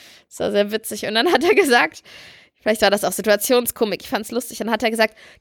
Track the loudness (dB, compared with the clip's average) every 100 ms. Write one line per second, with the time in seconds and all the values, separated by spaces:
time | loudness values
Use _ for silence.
0 | -20 -20 _ -6 -2 0 0 -2 -8 -10
1 | -4 0 2 2 4 4 4 4 2 -4
2 | -20 -20 -20 -20 _ _ -4 2 2 2
3 | -2 -4 0 0 2 0 0 -2 -4 -4
4 | -6 -6 -4 -8 -8 -8 -4 -2 -2 0
5 | -2 _ -20 -6